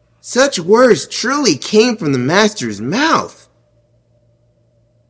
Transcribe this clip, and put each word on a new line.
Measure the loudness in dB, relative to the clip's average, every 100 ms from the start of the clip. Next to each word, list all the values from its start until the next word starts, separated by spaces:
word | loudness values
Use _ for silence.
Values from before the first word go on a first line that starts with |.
| _ _
Such | -8 0 0 0
words | 0 4 4 4 0
truly | -6 -4 -2 0 -2
came | 0 2 2 2
from | -2
the | -2
Master's | 0 2 0 -2 -8 -8
mouth. | -6 -2 0 0 -4 -12 _ _ _ _ _ _ _ _ _ _ _ _ _ _ _ _ _